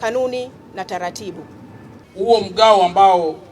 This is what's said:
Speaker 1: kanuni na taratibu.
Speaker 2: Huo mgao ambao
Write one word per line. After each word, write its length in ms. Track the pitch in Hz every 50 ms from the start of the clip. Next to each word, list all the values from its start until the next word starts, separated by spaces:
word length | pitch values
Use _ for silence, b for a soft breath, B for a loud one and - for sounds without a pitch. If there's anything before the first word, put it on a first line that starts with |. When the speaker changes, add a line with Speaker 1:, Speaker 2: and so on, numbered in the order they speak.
Speaker 1:
kanuni 500 | 233 220 233 254 254 254 247 254 247 262 - - - - -
na 100 | 190 185
taratibu. 600 | - 196 180 175 175 175 - 214 185 160 160 147 - - - - - - - - - - - - _ _
Speaker 2:
Huo 260 | 190 202 233 226 214
mgao 420 | 196 190 180 202 220 220 214 196 180
ambao 520 | 175 175 190 196 190 185 175 170 156 - - - -